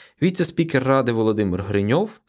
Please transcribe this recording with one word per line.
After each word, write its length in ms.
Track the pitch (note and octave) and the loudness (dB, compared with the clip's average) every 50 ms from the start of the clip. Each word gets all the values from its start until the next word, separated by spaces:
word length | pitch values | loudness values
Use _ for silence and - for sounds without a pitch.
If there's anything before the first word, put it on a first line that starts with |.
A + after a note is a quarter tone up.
| - - _ _ | -20 -20 _ _
віце-спікер 600 | - F#3 F3+ - E3+ - - - D#3+ D#3+ - C3 B2 | -2 -2 0 -2 -4 -2 -2 -2 -2 0 0 0 2
Ради 280 | C3 C3+ C3+ C3 B2 | 2 2 2 2 0
Володимир 500 | A#2 A2+ A2+ A2 G#2+ G#2+ G#2 F#2+ F2+ F#2+ | 0 0 0 0 0 0 0 0 -2 -2
Гриньов 580 | F#2 G2 G2+ G2+ G2+ G#2 B2+ F3 G#3+ G#3+ - - _ | -2 -2 0 0 0 2 0 0 -2 -4 -8 -16 _